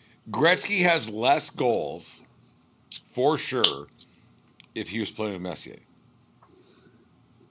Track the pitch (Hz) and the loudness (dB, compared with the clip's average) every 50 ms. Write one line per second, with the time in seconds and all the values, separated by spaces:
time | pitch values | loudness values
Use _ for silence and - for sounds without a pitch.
0 | _ _ _ _ _ 110 104 117 147 170 180 180 - 202 208 185 175 175 165 147 | _ _ _ _ _ -8 0 2 4 4 4 2 2 0 2 4 6 6 6 4
1 | 110 113 104 110 117 135 147 156 - - - - 131 120 113 90 76 71 80 87 | 2 -2 -4 0 4 4 4 4 2 -4 -4 0 0 2 2 0 -2 -4 -6 -6
2 | - - - - - _ _ _ _ - - _ _ _ _ _ _ _ - - | -8 -10 -10 -12 -16 _ _ _ _ -20 -20 _ _ _ _ _ _ _ -8 -8
3 | - _ - 123 131 151 156 - - - 131 123 107 78 69 69 73 - _ - | -8 _ -2 0 2 2 2 2 -2 -2 -2 -2 -2 -2 -4 -8 -12 -16 _ -18
4 | - - _ _ _ _ _ _ _ _ _ - - _ _ 110 101 - 104 113 | -18 -18 _ _ _ _ _ _ _ _ _ -20 -20 _ _ -12 -10 -8 -6 -6
5 | 101 - - 107 107 104 98 90 90 90 78 - - - - - _ _ _ _ | -6 -6 -6 -8 -8 -6 -6 -6 -8 -8 -6 -6 -8 -10 -12 -18 _ _ _ _
6 | _ _ _ _ _ _ _ _ - - - - - - - - - - _ _ | _ _ _ _ _ _ _ _ -20 -20 -20 -20 -20 -20 -20 -20 -20 -20 _ _
7 | _ _ _ _ _ _ _ _ _ _ | _ _ _ _ _ _ _ _ _ _